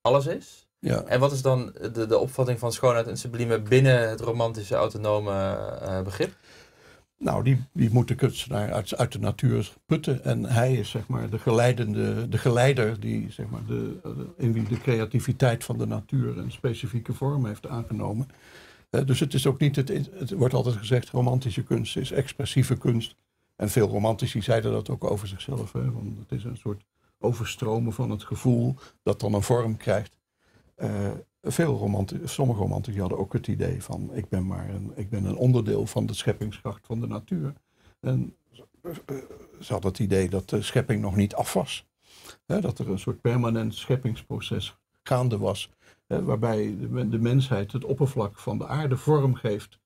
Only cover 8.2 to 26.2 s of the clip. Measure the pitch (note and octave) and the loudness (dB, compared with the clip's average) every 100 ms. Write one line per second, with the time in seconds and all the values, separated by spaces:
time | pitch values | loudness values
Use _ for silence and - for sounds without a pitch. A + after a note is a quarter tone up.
8.2 | - - - G#2 G#2+ F#2+ - - B2 G2 | 0 0 -4 -4 -2 -4 -4 -2 -2 0
9.2 | G#2 - B2 A#2 G#2+ - - D#3+ D#3+ B2+ | -2 2 2 2 -2 -12 -2 -2 0 -2
10.2 | C3+ A#2+ A2 A#2 B2+ B2 G#2 A2+ G2 B2 | 0 -2 2 2 4 2 -2 -6 -4 -4
11.2 | A#2 A2 - A2+ B2 A#2+ A2 G#2+ G#2+ G#2+ | -4 -2 2 4 4 2 -2 0 0 -2
12.2 | A#2 G#2+ C3+ A#2+ C3+ C#3 A2 A2 A2 A2 | -2 2 4 6 4 4 0 -2 -4 -4
13.2 | G#2+ A2 G#2+ A2+ A2 A#2 A2 - - A#2+ | -4 -8 -8 -8 -4 -4 -4 -8 -10 -10
14.2 | - - B2 A2+ G#2+ A#2+ - A2+ A2 A#2+ | -10 -2 0 0 0 -2 0 0 2 0
15.2 | - C3 B2+ A#2 - A#2 A2 G#2+ - C#3 | 0 2 2 2 -4 -4 -2 -4 -2 -2
16.2 | A#2 A#2+ B2 - B2 A2+ - A#2 A2+ A#2 | 0 -4 -8 -4 -4 -2 -4 -4 -6 -4
17.2 | C3+ C#3+ A2+ G#2+ - A#2+ A2+ G#2+ G2+ G#2+ | -2 0 -2 -4 -8 -8 -6 -4 -4 -4
18.2 | C#3 - - - - - _ B2 C3+ B2+ | -6 -10 -20 -20 -20 -20 _ 0 2 2
19.2 | D3 C#3 C#3 C3+ D3 D3 C3+ D3+ C#3+ F#3+ | 2 2 2 4 2 2 0 -2 -4 -6
20.2 | C3+ G3 B2+ C3 A#2+ G#2+ G#2+ B2 - B2+ | -6 2 2 2 0 -2 0 0 2 0
21.2 | B2 B2+ B2 A2+ - A#2 A2+ - C3 C#3 | 2 2 0 -4 0 0 0 -4 -2 -2
22.2 | C3+ - B2+ C3+ B2+ B2 B2 A#2 A2+ _ | -2 -4 0 2 2 2 2 0 -2 _
23.2 | _ _ _ - G2+ B2 G#2 G2+ A2 A2 | _ _ _ -4 0 4 4 4 2 0
24.2 | B2+ A#2+ G2 A2+ A2+ G#2+ G2+ - - G2+ | -2 -2 0 2 2 -2 -4 -4 -2 -2
25.2 | G2+ F#2+ - - A2 A#2+ B2+ A#2 G#2 G#2 | -4 -10 -8 -6 -6 -2 -2 -2 -8 -10